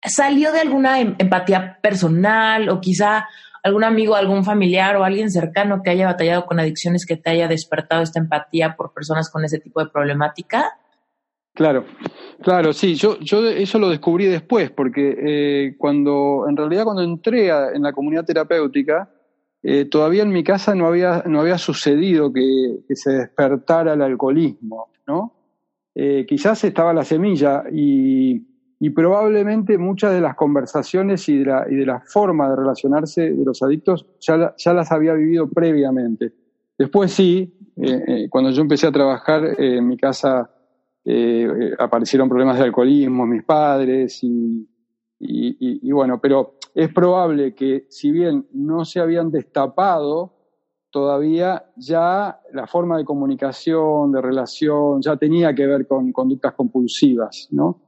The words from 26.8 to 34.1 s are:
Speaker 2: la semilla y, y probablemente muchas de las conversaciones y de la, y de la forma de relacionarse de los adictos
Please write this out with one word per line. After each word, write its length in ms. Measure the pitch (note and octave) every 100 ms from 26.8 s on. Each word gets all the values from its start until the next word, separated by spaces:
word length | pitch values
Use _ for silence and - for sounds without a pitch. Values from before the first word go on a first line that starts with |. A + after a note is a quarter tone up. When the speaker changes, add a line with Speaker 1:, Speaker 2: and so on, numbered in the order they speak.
| E3+
Speaker 2:
la 100 | E3
semilla 600 | - D#3+ G3+ F3 C#3+ C#3 -
y, 680 | D#3 C#3+ C#3 C3 C3 C3 A#2+ - _ _ _
y 100 | D3+
probablemente 880 | D3 E3 G3+ G#3+ G#3+ G3+ A3 G3+ G3+
muchas 340 | F3+ G3 G#3+
de 80 | F#3
las 140 | D#3+ -
conversaciones 920 | D3 C#3+ B2 D3 C3 F#3 G3 F#3+ -
y 120 | C#3+
de 60 | C#3
la, 200 | C3 -
y 60 |
de 140 | C#3 C3+
la 140 | B2
forma 460 | - G#3 G3+ D#3+ C#3
de 40 | C3+
relacionarse 760 | C3+ B2 C#3 D3 D#3 - E3
de 120 | C#3
los 200 | C3+ B2
adictos 420 | C3+ D#3 - F3+ -